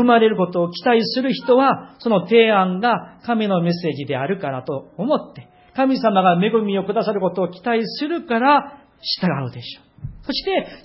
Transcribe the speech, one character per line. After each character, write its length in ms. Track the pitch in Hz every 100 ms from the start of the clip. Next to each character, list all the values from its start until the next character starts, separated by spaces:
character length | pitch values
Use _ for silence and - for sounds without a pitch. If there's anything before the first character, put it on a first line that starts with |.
ま 160 | 247 233
れ 120 | 220
る 60 | 185
こ 100 | 175
と 160 | 175
を 80 | 170
期 120 | - 254
待 160 | 233
す 180 | 208 262
る 140 | 262
人 240 | 196 - 254
は、 380 | 269 202 - -
そ 100 | 233
の 180 | 196 175
提 240 | 226 226
案 300 | 202 185 185
が 380 | 240 196 - -
神 220 | - 226 214
の 140 | 180
メ 80 | 170
ッ 40 |
セ 160 | 170 165
ー 40 |
ジ 120 | 135 143
で 100 | 131
あ 100 | 139
る 120 | -
か 100 | 143
ら 140 | 131
と 280 | 147 135 - -
思 180 | 240
っ 200 | 294 -
て、 160 | - - _ _
神 240 | - 269 240
様 240 | 220 196
が 200 | 180 170
恵 80 | 214 226
み 160 | 208 196
を 60 |
く 100 | 175
だ 100 | 208
さ 80 | 202
る 80 | 202
こ 100 | 180
と 120 | 185
を 60 | 175
期 120 | -
待 200 | 240 226
す 240 | 202 - 294
る 160 | 339
か 140 | - 226
ら 420 | 262 285 - - _ _ - -
従 60 | 180 139 123
う 40 |
で 80 | 120
し 160 | - -
ょ 60 |
う。 20 | _ _ - -
そ 80 | -
し 100 | -
て、 240 | 381 370 - -